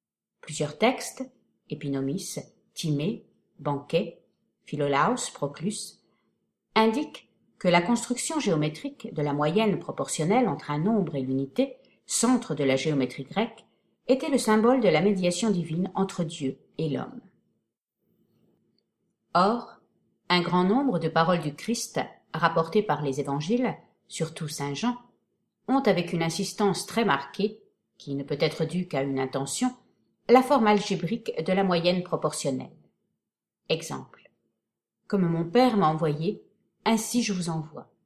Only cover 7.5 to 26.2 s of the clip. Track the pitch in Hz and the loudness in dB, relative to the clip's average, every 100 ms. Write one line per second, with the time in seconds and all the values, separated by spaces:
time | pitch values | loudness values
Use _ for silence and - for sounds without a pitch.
7.5 | _ 185 175 175 233 - 247 - 320 220 | _ 4 4 4 0 -2 -4 -4 -2 0
8.5 | 156 151 151 285 - - 156 147 143 151 | 0 0 -4 -10 -12 -10 -4 -2 0 0
9.5 | 180 220 156 - - 143 - 160 226 226 | 2 2 0 -4 -6 -4 -2 2 2 2
10.5 | 143 - 147 180 226 165 147 131 131 135 | -2 -4 -2 2 2 0 -2 -2 -2 0
11.5 | - 277 - _ _ - - 226 254 - | 0 -2 -4 _ _ -6 0 2 2 0
12.5 | 147 139 131 160 143 127 - 135 196 226 | 0 2 2 0 0 -2 -4 -6 -2 -2
13.5 | - - _ _ _ - 269 311 269 214 | -6 -20 _ _ _ 0 0 2 0 4
14.5 | 214 226 269 208 156 190 190 175 175 226 | 4 6 6 6 4 4 2 2 2 0
15.5 | 180 160 160 185 - 190 - 160 - 135 | 0 0 -2 -2 -2 -2 -2 -4 -4 -6
16.5 | - _ - 160 127 117 - - _ _ | -6 _ -6 -4 -4 -6 -12 -20 _ _
17.5 | _ _ _ _ _ _ _ _ _ _ | _ _ _ _ _ _ _ _ _ _
18.5 | _ _ _ _ _ _ _ _ 170 196 | _ _ _ _ _ _ _ _ 2 4
19.5 | 233 - - _ _ _ _ - 175 175 | 2 -4 -18 _ _ _ _ 0 0 2
20.5 | 180 185 240 277 175 156 165 165 175 151 | 2 4 2 2 0 0 2 2 0 -2
21.5 | - - 233 - - - - _ - - | -6 -6 -6 -4 -6 -6 -10 _ -2 0
22.5 | 165 165 214 202 147 143 131 143 143 156 | 2 2 0 2 0 -2 -4 -4 -4 -2
23.5 | 240 240 151 - _ _ - 156 - 151 | -2 -2 -6 -12 _ _ -6 -6 -6 -10
24.5 | - 143 139 233 240 - _ _ _ _ | -6 -6 -2 -2 -4 -10 _ _ _ _
25.5 | _ - 262 220 175 170 175 | _ -2 2 4 2 0 -2